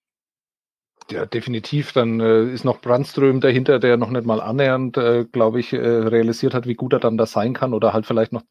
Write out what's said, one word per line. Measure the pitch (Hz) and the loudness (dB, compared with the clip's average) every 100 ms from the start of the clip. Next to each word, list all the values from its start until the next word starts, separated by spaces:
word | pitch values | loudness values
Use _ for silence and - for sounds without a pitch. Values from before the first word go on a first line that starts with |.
| _ _ _ _ _ _ _ _ _ _ - | _ _ _ _ _ _ _ _ _ _ -14
Ja, | - | -10
definitiv. | - 117 120 113 - 147 147 | -8 -8 -6 -8 -4 -4 0
Dann, | 135 117 113 | 0 0 2
äh, | 113 113 120 | 4 4 2
ist | 127 131 | -2 -2
noch | - | -2
Brandström | - 123 143 - 139 131 | 0 0 0 0 2 4
dahinter, | 135 123 131 131 | 2 2 2 2
der | 123 120 | 4 2
noch | 113 | 0
nicht | 127 117 | -4 -2
mal | 110 | -2
annähernd, | 104 127 135 131 131 131 | -2 0 0 0 -2 0
äh, | 120 120 | 2 2
glaub | 117 123 110 120 | 0 0 0 0
ich, | 117 | -2
äh, | 123 | -2
realisiert | 120 117 110 117 113 113 131 | 0 0 2 2 2 0 -2
hat, | 123 120 | -2 -4
wie | |
gut | 117 131 | -6 -2
er | 127 | 0
dann | 117 113 | 0 0
da | |
sein | 113 - 113 | 0 0 -2
kann | 127 131 | -2 -4
oder | 110 110 | 0 0
halt | 110 | 0
vielleicht | 107 117 113 | -2 -2 -2
noch, | 117 - | -4 -12